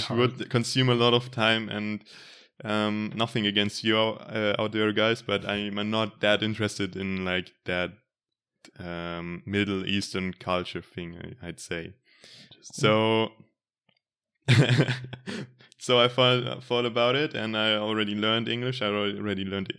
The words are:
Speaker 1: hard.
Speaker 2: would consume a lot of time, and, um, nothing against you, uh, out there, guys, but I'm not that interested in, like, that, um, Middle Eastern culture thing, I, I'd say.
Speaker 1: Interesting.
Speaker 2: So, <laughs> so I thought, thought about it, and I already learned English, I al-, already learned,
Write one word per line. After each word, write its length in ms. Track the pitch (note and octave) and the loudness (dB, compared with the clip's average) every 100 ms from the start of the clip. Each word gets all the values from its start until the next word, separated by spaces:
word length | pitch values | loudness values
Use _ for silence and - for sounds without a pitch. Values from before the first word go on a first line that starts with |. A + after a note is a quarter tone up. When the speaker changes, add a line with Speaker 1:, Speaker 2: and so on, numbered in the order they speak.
| - | 0
Speaker 1:
hard. 140 | A2+ | 2
Speaker 2:
would 280 | B2 B2 - | 2 0 -2
consume 380 | B2 A#2+ C3+ B2+ | -2 0 2 2
a 80 | A#2+ | 4
lot 180 | A#2+ | 6
of 180 | A#2+ B2 | 4 2
time, 360 | - A2 A2+ G#2+ | 0 2 2 0
and, 340 | G#2 G#2 G#2 - - - - - _ | -6 -4 -6 -10 -20 -20 -20 -20 _
um, 480 | A2 G#2+ G#2+ G#2+ G#2+ | -4 0 0 0 -4
nothing 320 | A2 A2+ A#2+ G#2 | -2 -2 0 0
against 380 | G#2 G2+ - | 2 0 0
you, 140 | A2+ A2 | 0 2
uh, 580 | A2 - - A2 G#2 G2+ | 2 -2 -8 -2 2 2
out 140 | G#2+ | 2
there, 220 | A2 G#2+ | 2 2
guys, 280 | G#2 A2 A2+ | 4 2 2
but 240 | - G2+ G2 | 0 -2 -2
I'm 460 | G2+ G#2 G2+ G#2 | -4 -2 -4 -2
not 300 | A2 A2 - | 0 -2 0
that 200 | G#2 G#2 | 2 2
interested 540 | G#2+ G#2+ G#2 - G2 F#2 | 2 -2 -2 -2 -6 -4
in, 300 | F#2+ F#2+ F#2 | -4 -4 -2
like, 260 | F#2 F2+ _ - | -2 -4 _ -4
that, 260 | F2+ F2 - _ _ _ _ _ _ - - | -2 -2 -6 _ _ _ _ _ _ -20 -16
um, 640 | F2 E2+ E2+ E2+ E2+ F2 - | -10 -8 -6 -8 -8 -10 -4
Middle 400 | G2+ G2+ G2 F#2 | 0 0 0 -2
Eastern 460 | G2 - F#2+ F#2 | -4 -4 -4 -6
culture 480 | - - F2+ F2 F2 | -6 -4 -2 -2 -8
thing, 540 | - - E2+ E2+ E2+ - | -12 -12 -12 -12 -16 -14
I, 60 | F2 | -14
I'd 100 | E2 | -14
say. 320 | - E2+ E2+ - _ _ - - - | -8 -8 -8 -16 _ _ -20 -20 -20
Speaker 1:
Interesting. 280 | - - | -20 -18
Speaker 2:
So, 580 | - G#2+ G#2+ A2 A2 A2+ - - _ _ _ _ _ _ _ _ _ - | -2 2 4 4 2 0 -4 -20 _ _ _ _ _ _ _ _ _ 2
<laughs> 100 | A2+ A#2 B2 - - - - - - - _ - _ | 4 6 4 2 -2 -8 -14 -12 -10 -12 _ -20 _
so 220 | - B2 | 2 4
I 80 | A#2+ | 4
thought, 560 | B2 B2+ B2+ B2 B2 | 4 4 4 0 -8
thought 220 | - A#2+ A#2+ | -2 -2 0
about 300 | A#2 A#2+ C3 | 2 2 2
it, 180 | D#3 | 0
and 240 | A2+ A2 A2 | -4 -4 0
I 180 | A2 G#2+ | 2 2
already 400 | G#2+ A2 G#2 G#2 | 0 0 -2 0
learned 320 | G#2+ A2+ A2+ | 0 0 0
English, 340 | A#2 B2 B2+ | -4 -4 -2
I 40 | G#2+ | -2
al-, 320 | G#2 G2+ G2+ | 0 -2 -2
already 260 | G#2 F#2+ | -4 -4
learned, 300 | F#2+ G2 F#2+ | -2 -4 -4